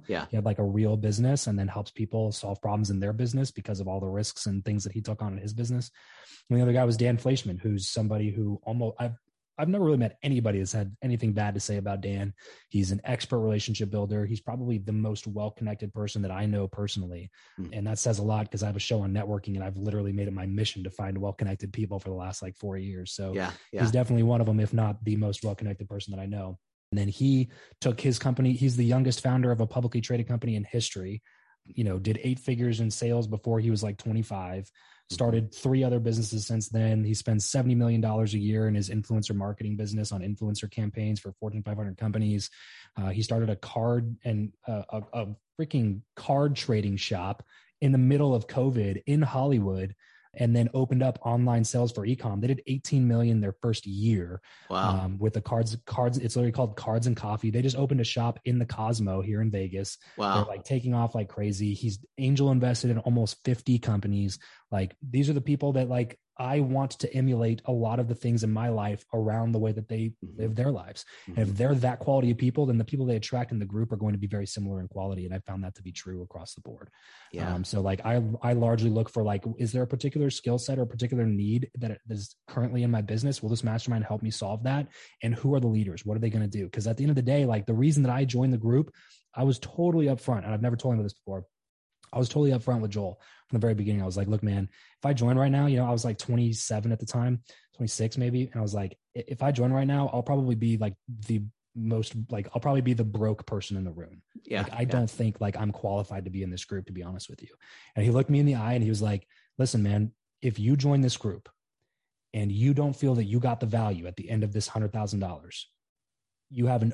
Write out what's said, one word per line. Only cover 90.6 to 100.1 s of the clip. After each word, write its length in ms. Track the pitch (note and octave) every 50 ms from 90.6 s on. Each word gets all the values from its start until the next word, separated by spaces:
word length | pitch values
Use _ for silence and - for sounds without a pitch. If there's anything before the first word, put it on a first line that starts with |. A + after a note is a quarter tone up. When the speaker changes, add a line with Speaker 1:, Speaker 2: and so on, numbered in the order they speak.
Speaker 2:
never 160 | A2+ B2 A#2+ A2+
told 180 | - C3 A#2+
him 80 | A2 G#2+
this 100 | G2+ -
before. 320 | _ _ - F#2+ F#2 F2 - _ _ _ _ _ _ _ _ _ _ - - -
I 60 | B2
was 80 | B2+ A2+
totally 240 | - D3+ D3 C#3
upfront 300 | C3 A#2+ - - B2 A#2
with 100 | A2 G#2
Joel 300 | G2+ G#2+ G2+ F#2 - - - - - - _ _
from 100 | - A2+
the 40 |
very 120 | G#2+ A#2 A2
beginning. 280 | G#2 G2+ G#2 G#2 G2+
I 40 | F#2+
was 120 | F#2 F2+ G2
like, 100 | G2 G2
"Look, 160 | G#2+ G#2 G#2+
man, 220 | G#2 G2+ G2+ G2
if 400 | F#2+ - - - - _ _ -
I 80 | C#3+ C#3+
join 240 | A#2+ A#2+ A#2+ B2+ C3
right 140 | C3+ C#3
now," 160 | C3+ C#3 C#3+ C#3+
you 100 | C#3 B2
know, 80 | B2
I 60 | A#2+
was, 120 | B2 A2+ A#2
like, 140 | A#2+ G#2+ -
twenty-seven 760 | - - A#2+ A#2+ A#2+ A#2 A2+ A2 - - A2 G#2 G#2 A#2
at 80 | A#2 A2
the 60 | -
time, 360 | G#2+ - A#2+ A#2+ B2 B2 A#2+ - - - - _ _ _
twenty-six 440 | - B2 G#2+ - - A2 A2+ - C3+
maybe. 260 | B2 B2 A#2+ B2+ B2+ B2+
And 80 | -
I 60 | A#2
was 120 | A2 G2+ G2+
like, 260 | G#2 G2 F#2 - - _ _ -
"I-, 80 | - - -
if 120 | C#3+ -
I 120 | C3+ C#3+ C#3+
join 180 | A#2+ B2 B2+
right 160 | C3 C3+ C3+ C3+
now, 220 | C#3+ C#3+ C#3
I'll 120 | C3+